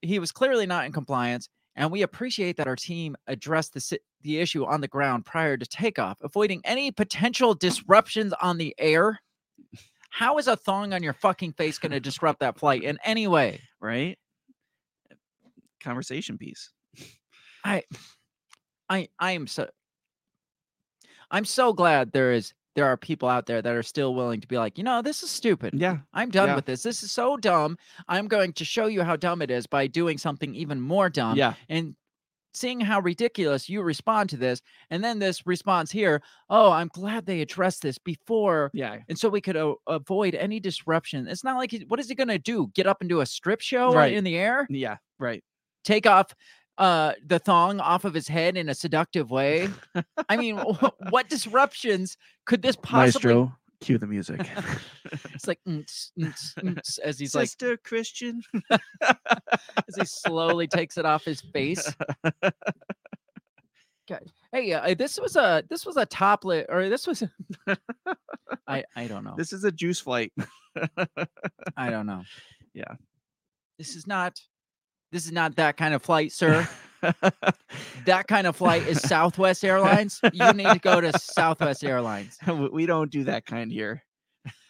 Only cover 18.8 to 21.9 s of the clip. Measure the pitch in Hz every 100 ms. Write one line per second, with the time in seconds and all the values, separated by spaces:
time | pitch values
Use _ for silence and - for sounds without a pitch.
18.8 | - 190 165 - 185 180 143 - - _
19.8 | _ _ _ _ _ _ _ _ _ _
20.8 | _ _ _ _ _ 190 214 - 247 185
21.8 | 175